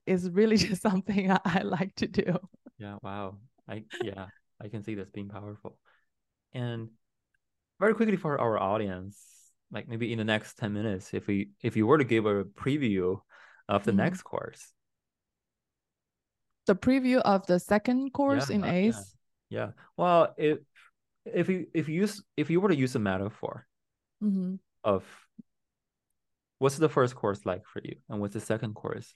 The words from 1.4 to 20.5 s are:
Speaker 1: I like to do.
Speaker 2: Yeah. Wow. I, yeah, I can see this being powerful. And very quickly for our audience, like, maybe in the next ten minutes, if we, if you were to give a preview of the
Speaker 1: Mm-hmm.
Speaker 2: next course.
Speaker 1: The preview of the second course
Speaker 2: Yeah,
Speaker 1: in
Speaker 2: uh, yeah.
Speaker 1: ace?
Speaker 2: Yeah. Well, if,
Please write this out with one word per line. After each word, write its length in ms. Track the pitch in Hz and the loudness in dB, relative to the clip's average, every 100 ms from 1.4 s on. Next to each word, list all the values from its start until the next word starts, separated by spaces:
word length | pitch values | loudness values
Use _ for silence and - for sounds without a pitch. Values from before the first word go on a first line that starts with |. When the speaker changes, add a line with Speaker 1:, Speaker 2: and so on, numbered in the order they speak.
Speaker 1:
I 180 | 185 180 | 2 0
like 320 | 202 165 190 - | 0 -2 -4 -4
to 100 | - | -4
do. 300 | - - 170 - - - _ | -2 0 -2 -4 -20 -20 _
Speaker 2:
Yeah. 180 | 101 101 | -14 -12
Wow. 360 | 98 101 98 101 120 _ - | -10 -8 -8 -10 -20 _ -14
I, 160 | 110 107 - | -14 -12 -8
yeah, 240 | 113 98 95 - _ _ | -8 -8 -14 -16 _ _
I 80 | 107 | -12
can 140 | 107 | -10
see 120 | 101 | -8
this 160 | 101 92 | -8 -8
being 180 | 107 98 | -10 -12
powerful. 500 | 101 104 104 - - _ _ _ _ _ _ _ | -12 -14 -14 -16 -18 _ _ _ _ _ _ _
And 360 | 127 120 117 113 _ _ _ _ _ _ _ _ - | -8 -8 -8 -12 _ _ _ _ _ _ _ _ 0
very 160 | 208 | 0
quickly 220 | 214 220 185 | 2 2 2
for 240 | 160 143 | 0 0
our 180 | 117 104 | 2 2
audience, 640 | 95 110 101 92 95 - - - _ _ _ | 2 0 -2 -6 -10 -16 -20 -20 _ _ _
like, 160 | 110 - | -12 -8
maybe 220 | 113 117 | -4 -4
in 60 | 117 | -2
the 60 | |
next 300 | 110 107 - - | 0 0 -2 -8
ten 140 | 104 | -6
minutes, 420 | 104 110 95 - | -2 -2 -4 -6
if 120 | 101 - | -8 -2
we, 240 | 101 101 - | -2 -2 -4
if 140 | 113 110 | -4 2
you 100 | 107 | 4
were 120 | 156 | 4
to 60 | |
give 220 | 120 113 107 | 4 2 2
a 180 | 101 | 0
preview 760 | 95 - 131 147 127 98 90 95 _ - - - - | -2 -6 -2 0 0 0 0 -2 _ -20 -20 -20 -2
of 160 | 101 | -2
the 80 | - | 2
Speaker 1:
Mm-hmm. 60 | 98 | 2
Speaker 2:
next 240 | 147 185 | 2 -2
course. 500 | - - - - - _ _ _ _ _ _ _ _ _ _ _ _ _ _ _ _ _ _ _ - | -8 -8 -8 -14 -20 _ _ _ _ _ _ _ _ _ _ _ _ _ _ _ _ _ _ _ 0
Speaker 1:
The 80 | |
preview 440 | 196 247 262 254 254 | 2 4 4 4 4
of 280 | - 196 - | 4 2 4
the 120 | 180 | 0
second 520 | - 208 226 247 269 | 4 0 2 0 -2
course 360 | - 277 277 - | 0 2 2 0
Speaker 2:
Yeah, 60 | 208 | 0
Speaker 1:
in 80 | |
Speaker 2:
uh, 20 | 170 | 0
yeah. 60 | |
Speaker 1:
ace? 440 | 180 208 208 - _ _ _ _ | 2 2 0 -8 _ _ _ _
Speaker 2:
Yeah. 200 | 110 110 - - - | -6 -6 -8 -20 -2
Well, 380 | 175 170 156 - | 4 6 6 2
if, 220 | 151 | 0